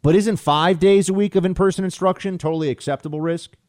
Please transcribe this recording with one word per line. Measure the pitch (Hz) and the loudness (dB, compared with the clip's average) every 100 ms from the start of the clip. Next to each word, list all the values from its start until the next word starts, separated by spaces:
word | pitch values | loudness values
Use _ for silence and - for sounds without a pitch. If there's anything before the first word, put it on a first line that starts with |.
but | 147 180 | 4 2
isn't | 214 196 | 2 -2
five | - 147 170 175 | 0 2 2 2
days | 190 196 190 | 4 4 2
a | |
week | 190 202 190 | 0 0 0
of | |
in-person | 185 185 196 185 | 0 0 0 0
instruction | 185 - 185 180 196 180 | -6 -2 -2 -2 -8 -6
totally | 156 160 156 | -4 -2 -4
acceptable | 120 - 139 156 151 | -4 -6 -6 -6 -6
risk? | 160 170 - _ | -4 -6 -10 _